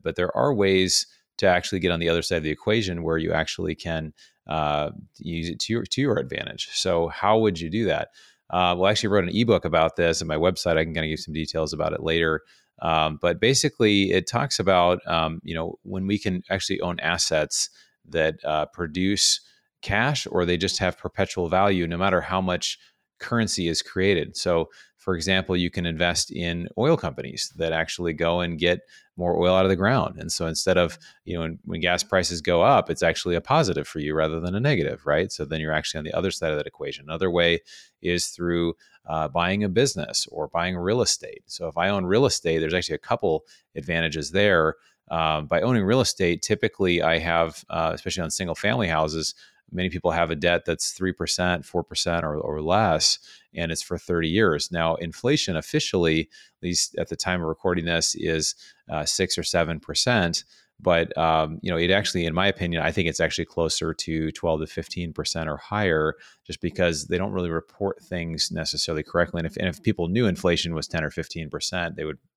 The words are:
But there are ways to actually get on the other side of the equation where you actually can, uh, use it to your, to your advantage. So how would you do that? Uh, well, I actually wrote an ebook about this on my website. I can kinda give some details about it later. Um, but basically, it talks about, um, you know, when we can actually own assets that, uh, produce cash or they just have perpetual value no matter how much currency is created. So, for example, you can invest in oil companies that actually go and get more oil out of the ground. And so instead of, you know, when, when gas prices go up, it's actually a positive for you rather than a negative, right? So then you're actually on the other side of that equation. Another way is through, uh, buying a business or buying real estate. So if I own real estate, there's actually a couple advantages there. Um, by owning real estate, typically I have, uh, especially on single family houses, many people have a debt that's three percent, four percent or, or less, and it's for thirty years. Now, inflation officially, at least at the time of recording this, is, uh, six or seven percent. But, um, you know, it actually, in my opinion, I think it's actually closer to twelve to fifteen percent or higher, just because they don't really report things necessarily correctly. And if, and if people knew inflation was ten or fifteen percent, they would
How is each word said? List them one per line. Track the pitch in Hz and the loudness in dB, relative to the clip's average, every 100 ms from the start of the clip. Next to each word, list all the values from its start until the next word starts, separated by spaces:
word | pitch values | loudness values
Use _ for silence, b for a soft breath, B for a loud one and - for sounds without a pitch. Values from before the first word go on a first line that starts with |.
But | 82 82 | -6 -2
there | 87 - | 0 2
are | 135 | 2
ways | 120 98 95 92 - - b b - | 4 4 6 4 2 -2 b b 0
to | 98 | 4
actually | 90 - 95 | 4 2 -2
get | 90 | 0
on | 85 | 0
the | 82 | 2
other | 85 | 0
side | - 87 | 0 -2
of | |
the | 78 | -2
equation | 76 - 113 95 85 | -4 0 0 0 -4
where | 80 82 | -2 -2
you | 82 | 0
actually | 80 80 - 85 | 0 -2 -4 -6
can, | 80 85 80 78 - b b - | -6 -4 -6 -6 -12 b b -6
uh, | 80 76 73 76 73 - - | -2 0 0 -2 -8 -20 -14
use | - 82 85 | -8 -6 -6
it | 80 | -6
to | - | -4
your, | 113 | -4
to | - - | -4 -2
your | 139 92 | 0 0
advantage. | 65 - - - - | -2 -6 -8 -10 -8
So | - 92 85 82 | -4 0 0 0
how | - 101 110 | 0 2 4
would | 110 82 | 4 0
you | 82 | -4
do | 101 104 | -2 0
that? | 78 78 b b b - | 0 -4 b b b -4
Uh, | 90 90 87 | 0 2 4
well, | |
I | 95 | 4
actually | 107 107 | 2 2
wrote | 101 | 2
an | 87 | 2
ebook | 87 117 92 | 2 4 4
about | 82 80 80 - | 4 4 4 4
this | 85 80 | 2 2
on | 80 | 0
my | 78 | 2
website. | 87 90 90 80 | 2 2 2 2
I | |
can | 78 | 2
kinda | 80 78 | -2 -4
give | 78 | -4
some | - | -6
details | 78 78 80 78 | -6 -4 -2 -4
about | 78 78 | -2 -2
it | 78 | -2
later. | 80 82 82 78 _ b b - | 0 2 2 2 _ b b -6
Um, | 82 80 78 76 | 0 2 2 2
but | 87 85 | 0 2
basically, | 117 135 151 - 110 101 95 | 2 4 0 2 4 6 4
it | 92 - | 2 2
talks | 120 139 - | -2 -2 0
about, | 95 92 87 90 | 4 6 6 2
um, | - 82 80 80 | 0 0 0 -4
you | 82 | -8
know, | 82 85 - | -6 -6 -8
when | 98 95 95 | -8 -6 -2
we | 104 | 0
can | 104 90 - | 0 -4 -2
actually | 95 - 92 | -4 -2 -2
own | 87 87 | -4 -2
assets | 80 87 - 78 76 - - b b b - | -2 0 0 0 0 -2 -6 b b b -6
that, | 82 78 78 | 0 0 0
uh, | - 78 76 | -2 -2 -2
produce | - 85 76 92 101 - - b b b _ | -4 -6 -2 0 2 2 0 b b b _
cash | - 101 131 143 - | -2 0 2 -2 -2
or | 92 87 | 0 2
they | 87 | 2
just | 90 - | 0 0
have | 92 - | -2 -2
perpetual | 90 - 95 - 85 | -8 -2 -2 -2 0
value | 92 101 92 85 | 4 4 2 0
no | 85 | 0
matter | 98 92 | 2 2
how | 82 92 | 2 0
much | 92 90 - - b b b - | 0 -2 -4 -8 b b b -14
currency | - 120 107 - 85 | -4 0 0 0 -2
is | 82 | -2
created. | - 95 98 92 71 - | -4 0 2 2 0 -4
So, | 90 85 80 B B _ | 0 0 0 B B _
for | - 87 | -4 -2
example, | 87 95 92 90 | 0 0 2 0
you | 87 | 0
can | - 85 | -2 -4
invest | 82 87 85 - | 0 0 0 -4
in | - 87 85 85 - | -4 -4 -4 -6 -2
oil | 131 165 | 0 2
companies | - 131 - - - - | -2 -8 -10 -8 -10 -4
that | 82 | -2
actually | 80 80 - 87 | 0 -2 -4 -4
go | 80 82 87 | -2 0 0
and | 87 82 | -2 0
get | 87 87 - b b - | 0 0 -4 b b -6
more | 87 85 | -2 2
oil | 87 92 | 4 4
out | |
of | 95 | 4
the | 90 | 4
ground. | 101 127 - 80 | 2 2 0 -4
And | 80 | -8
so | - 82 | -4 -4
instead | 80 - 90 | -2 2 4
of, | 87 80 B B | 4 0 B B
you | - | -8
know, | 90 | -6
when, | 82 82 | -6 -8
when | - 87 | -8 -2
gas | 87 90 | 0 0
prices | - 95 87 87 | 2 0 0 -2
go | 78 87 | 2 4
up, | 104 127 - | 6 6 2
it's | - | 0
actually | 85 80 90 | 0 0 0
a | 85 | -2
positive | - 151 113 76 - | 2 2 2 0 -4
for | 78 | -6
you | 73 | -2
rather | 78 78 80 | 0 0 0
than | 87 | -4
a | 98 | -2
negative, | 139 120 73 64 | 0 2 0 -2
right? | 73 73 98 | 0 0 0
So | - | -4
then | 73 78 | -6 -4
you're | 78 | -2
actually | 78 - 80 | -2 -2 -8
on | |
the | 76 | -4
other | 82 92 | -2 -2
side | - 80 | -2 -2
of | 76 | -2
that | 73 | -4
equation. | - 71 - 71 | -8 -10 -10 -10
Another | 82 92 | -2 0
way | 87 85 85 - B B B | 4 4 2 -2 B B B
is | 87 87 - | -2 -2 -2
through, | - 87 85 85 82 b b - | -4 -2 0 0 -4 b b -6
uh, | 80 78 | -4 -2
buying | 78 87 98 | 0 0 0
a | 104 | 0
business | 90 135 90 - - - | 2 0 0 -6 -6 -6
or | - 76 | -8 -4
buying | 85 87 90 | -2 -2 -2
real | 87 120 | 0 0
estate. | 104 - - - - | 0 -2 -6 -18 -16
So | - 85 | -8 -6
if | 78 | 0
I | 92 | 0
own | 101 | 0
real | 90 107 139 | 2 4 4
estate, | - 85 80 | 2 0 0
there's | 80 | 2
actually | 90 87 76 | 0 -2 -6
a | |
couple | - 117 92 78 - b b | -4 0 2 0 -2 b b
advantages | 80 82 82 82 76 71 | -12 -4 0 0 -2 -2
there. | 90 104 87 78 - b b - | 2 4 6 4 0 b b -6
Um, | 82 80 78 76 | -2 0 0 0
by | - | 2
owning | 110 120 | 2 2
real | 95 127 | 2 2
estate, | 113 - 90 85 | 2 2 0 0
typically | - 107 110 - 95 85 | 0 0 0 0 2 4
I | 80 82 | 4 2
have, | 85 82 82 - - | 2 2 2 -2 -8
uh, | 85 80 | -2 -2
especially | 78 92 92 | -2 -6 -4
on | 82 | -4
single | - 92 | -4 -6
family | 80 101 123 92 | -2 -2 0 0
houses, | 80 78 80 76 - b b _ | 0 0 -2 -6 -8 b b _
many | 90 92 | -4 -4
people | 87 90 | -2 -2
have | 82 82 | 0 0
a | 78 | 0
debt | 87 87 | 0 0
that's | - 82 - | 0 -4 -4
three | - 92 | -4 -4
percent, | 87 - - 90 87 | -2 -4 -2 0 -2
four | - 90 | -4 -6
percent | 80 - 90 85 | -4 -4 -2 -2
or, | 80 76 | -2 -4
or | - 76 | -4 -4
less, | 78 98 104 78 - - B B B | 0 2 4 2 0 -2 B B B
and | 87 82 | -6 -6
it's | 80 | -6
for | - 87 | -6 -8
thirty | - 87 80 | -4 -2 0
years. | 92 101 73 - | 2 4 2 -2
Now, | 85 82 82 | 0 0 0
inflation | 85 - 123 151 - 80 | -4 -4 0 0 0 -4
officially, | - 151 - 95 82 80 | -2 -4 0 2 4 2
at | 78 - - _ | 0 -8 -20 _
least | 90 87 - - | -4 -2 -2 -4
at | 85 | -6
the | - | -4
time | 95 90 | -2 -2
of | 80 | -2
recording | 80 92 90 | -2 0 0
this, | 82 82 - | 0 0 -2
is, | - 80 80 78 - B B - | -2 -2 0 -2 -6 B B -8
uh, | 78 | -6
six | 76 - 92 - | -4 -2 -2 -2
or | |
seven | 82 87 82 80 | -2 0 0 -2
percent. | - - - 120 87 82 - b b _ | -6 -2 2 2 2 -2 -8 b b _
But, | 90 85 85 - | 2 2 2 0
um, | 80 80 78 80 | 2 2 0 -4
you | 90 | -2
know, | 85 | 0
it | 87 | 4
actually, | 98 101 92 | 2 2 -2
in | 82 | -2
my | 82 98 | 0 0
opinion, | - 90 82 | 0 -2 0
I | 76 | -2
think | 90 85 | 0 -2
it's | - | 0
actually | 82 - 82 | 0 0 -6
closer | - 82 - 82 | -2 0 0 -4
to | 80 - 80 80 | -6 -4 -2 -2
twelve | - 87 78 | -2 -2 -2
to | 78 | -2
fifteen | - 78 - 85 | -8 -8 -8 -8
percent | 76 76 82 80 | -6 -6 -4 -4
or | 76 | -6
higher, | - 104 101 80 78 - B B | -6 -2 2 2 0 -2 B B
just | - 85 | -14 -6
because | 87 - 87 78 73 | -6 0 0 0 -2
they | 90 | -2
don't | 98 | -2
really | 95 87 | -4 -2
report | 82 - - 98 - | -4 -6 -6 -4 -4
things | - 90 82 80 - | -8 -6 -6 -4 -4
necessarily | 85 78 76 - 78 | -4 -4 -4 -4 -4
correctly. | - 87 85 85 | -2 0 0 0
And | 82 | -4
if, | - | -2
and | 92 | -4
if | 82 | -2
people | - 104 85 | -2 0 0
knew | 104 113 | 2 2
inflation | 85 90 85 87 | 2 2 2 0
was | 80 - | -4 -4
ten | 85 | -4
or | 78 | -4
fifteen | 82 80 85 78 | -6 -8 -8 -8
percent, | 73 - 92 85 69 | -8 -6 -4 -6 -6
they | |
would | 78 73 _ | -8 -8 _